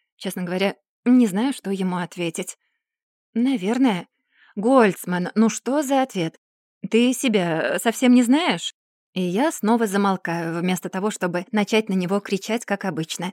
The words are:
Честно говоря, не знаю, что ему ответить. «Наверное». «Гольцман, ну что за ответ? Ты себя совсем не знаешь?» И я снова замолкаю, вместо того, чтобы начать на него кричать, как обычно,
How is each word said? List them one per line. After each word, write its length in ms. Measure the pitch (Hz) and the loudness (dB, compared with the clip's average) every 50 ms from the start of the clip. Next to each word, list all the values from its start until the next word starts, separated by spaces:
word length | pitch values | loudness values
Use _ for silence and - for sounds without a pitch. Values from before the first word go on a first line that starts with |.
| _ _ _ | _ _ _
Честно 280 | - - 196 - 196 180 | -12 -10 -10 -8 -6 -6
говоря, 320 | 170 175 185 196 202 - _ _ _ _ _ - | -4 -2 -2 0 -2 -2 _ _ _ _ _ 2
не 220 | 240 247 254 240 | 4 6 6 6
знаю, 260 | 214 175 196 233 277 262 | 4 2 0 -2 -2 -2
что 200 | - - 196 196 | -4 -6 -6 -4
ему 240 | 190 190 185 180 | -2 -2 -2 -2
ответить. 600 | 180 180 170 - 180 175 170 165 - 175 - - _ _ _ _ _ _ _ _ _ _ _ _ _ _ _ - | -4 -6 -8 -6 -6 -6 -6 -4 -6 -8 -10 -12 _ _ _ _ _ _ _ _ _ _ _ _ _ _ _ -4
«Наверное». 720 | 226 240 269 277 226 175 196 233 247 269 254 202 175 165 - _ _ _ _ _ _ _ _ - | -2 0 0 0 0 -2 -2 0 2 2 2 2 0 -4 -10 _ _ _ _ _ _ _ _ -8
«Гольцман, 760 | - 190 240 269 262 226 202 175 - - - 180 175 180 175 - | -2 0 4 6 6 6 6 4 0 -4 -6 -4 -4 -4 -2 2
ну 140 | 208 220 226 | 2 2 2
что 340 | 220 - - 240 262 294 302 | 2 -2 -4 -4 -2 -2 0
за 200 | 262 277 269 262 | 0 2 0 0
ответ? 360 | 262 - 190 165 160 - _ _ _ _ _ _ _ _ _ - 185 | 0 -2 -4 -4 -4 -6 _ _ _ _ _ _ _ _ _ -6 0
Ты 220 | - 226 240 247 262 | 2 4 4 4 2
себя 680 | - - 262 214 208 180 170 160 160 - 123 - 180 | 0 0 0 2 2 2 0 0 0 0 -2 -2 -2
совсем 360 | - 240 220 - - 247 247 | -2 -2 -2 2 4 6 6
не 80 | 247 247 | 6 6
знаешь?» 520 | 226 254 302 349 330 202 170 - - - _ _ _ _ _ _ _ - | 4 4 2 2 0 -2 -4 -6 -10 -14 _ _ _ _ _ _ _ -6
И 60 | 185 185 | -4 -4
я 300 | 180 175 202 269 320 - | -2 0 0 0 0 -2
снова 340 | - - 202 233 233 233 | -2 0 0 2 2 0
замолкаю, 760 | 208 190 202 202 196 190 180 - - 165 170 170 165 165 175 | 0 0 0 2 2 0 -2 -4 -4 -4 -4 -4 -4 -4 -2
вместо 280 | 185 185 185 175 - 185 | -2 -2 -2 -2 -4 -6
того, 220 | - 190 185 214 | -6 -4 -4 -4
чтобы 360 | - - - 180 165 180 175 - - | -4 -4 -4 -4 -4 -4 -6 -4 -2
начать 360 | 214 202 - - 220 220 220 | -2 0 2 2 0 0 0
на 60 | 190 | 0
него 240 | 190 180 170 196 202 | -2 0 0 -2 -2
кричать, 440 | 196 - 202 185 - - 220 233 - | -2 -2 -4 -4 -4 -4 -6 -6 -4
как 200 | - 202 196 - | -4 -6 -6 -4
обычно, 480 | 190 165 160 160 - - - 170 180 | -6 -4 -4 -6 -6 -6 -8 -10 -10